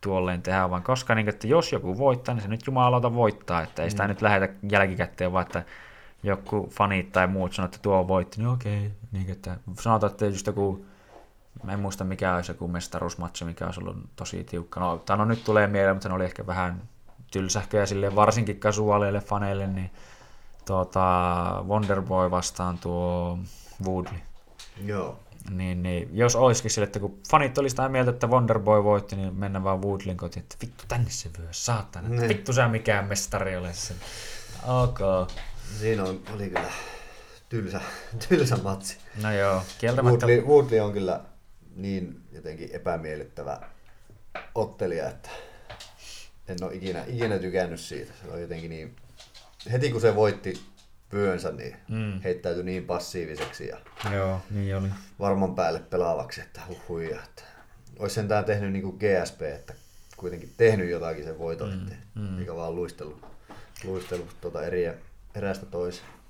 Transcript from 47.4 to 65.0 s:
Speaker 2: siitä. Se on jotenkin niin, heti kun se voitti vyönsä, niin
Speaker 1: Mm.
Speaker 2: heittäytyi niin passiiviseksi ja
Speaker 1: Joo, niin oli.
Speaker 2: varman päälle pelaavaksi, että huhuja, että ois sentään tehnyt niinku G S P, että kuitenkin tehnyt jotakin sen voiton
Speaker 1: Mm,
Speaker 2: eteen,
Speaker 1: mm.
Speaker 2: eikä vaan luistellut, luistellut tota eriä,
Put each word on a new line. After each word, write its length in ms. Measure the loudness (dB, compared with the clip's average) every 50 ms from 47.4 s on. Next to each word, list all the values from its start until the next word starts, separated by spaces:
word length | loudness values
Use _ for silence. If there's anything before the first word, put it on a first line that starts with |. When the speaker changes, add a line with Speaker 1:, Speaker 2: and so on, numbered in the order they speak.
| -2 -2 0 0 0 0 -4 -8
Speaker 2:
siitä. 320 | -10 -10 -10 -10 -10 -12 -16 -18 -16
Se 80 | -12 -10
on 80 | -10
jotenkin 300 | -8 -8 -8 -8 -8 -10
niin, 260 | -10 -10 -12 -14 -16 -18 -20 -20 -20 -20 -20 -20 -20 -20 -20 -20 -20 -20 -8 -2 0
heti 200 | 2 2 2 0
kun 80 | 4
se 140 | 4 6 6
voitti 440 | 8 6 4 4 0 -4 -8 -8 -8 -10 -18 -20 -20 -20 -20 -20 -20 -18 -8 -2
vyönsä, 400 | 0 2 2 0 0 -2 -6 -6
niin 240 | -6 -10 -12 -14 -14 -10 -6
Speaker 1:
Mm. 320 | -4 -4 -4 -4 -4 -4 -2
Speaker 2:
heittäytyi 380 | -2 -2 -2 -2 -4 -4 -4 -4
niin 200 | -4 -4 -6 -4
passiiviseksi 840 | -4 -4 -4 -4 -6 -6 -6 -6 -6 -6 -8 -8 -8 -8 -12 -10 -10
ja 80 | -12 -12 -16 -20 -16 -8 -6 -2 -2
Speaker 1:
Joo, 280 | 0 0 0 0 -2 -4 -6
niin 260 | -4 -4 -2 -2 0
oli. 120 | 0 -2 -2 -4 -6 -10 -18 -10 -4
Speaker 2:
varman 340 | 0 0 2 2 2 0 0
päälle 240 | 0 0 0 0 -2
pelaavaksi, 600 | -4 -4 0 0 2 2 0 0 -2 -6 -10 -12
että 200 | -14 -14 -14 -16 -14 -14
huhuja, 540 | -14 -14 -10 -8 -6 -6 -4 -6 -6 -8 -10
että 180 | -16 -18 -20 -20 -20 -20 -20 -20 -20 -20 -20 -20 -20 -12 -6
ois 160 | -6 -4 -2
sentään 300 | -2 0 2 2 2 2
tehnyt 280 | 2 0 0 0 0 -2
niinku 200 | -2 -2 -4 -6
G 100 | -2 2 2 4 2 2
S 80 | -2 -6
P, 100 | -8 -8
että 320 | -8 -8 -8 -12 -14 -18 -18 -18 -20 -20 -20 -20 -20 -20
kuitenkin 360 | -10 -8 -8 -8 -8 -12 -14 2
tehnyt 340 | 6 8 8 8 6 2 0
jotakin 340 | -2 -2 -2 -4 -6 -6 -8
sen 140 | -10 -8 -6
voiton 320 | -6 -6 -4 -4 -6 -6
Speaker 1:
Mm, 120 | -6 -6 -8
Speaker 2:
eteen, 160 | -8 -12 -14 -16 -14 -10
Speaker 1:
mm. 240 | -8 -6 -6 -4 -6
Speaker 2:
eikä 160 | -6 -6 -6
vaan 180 | -6 -6 -6 -4
luistellut, 500 | -4 -6 -6 -6 -10 -12 -14 -14 -16 -18 -20 -20 -20 -20 -20 -18 -18 -18 -18 -18 -14 -8
luistellut 520 | -6 -6 -6 -6 -6 -6 -6 -6 -10 -14 -10
tota 220 | -10 -8 -6 -6 -6
eriä, 320 | -2 0 0 0 0 -2 -6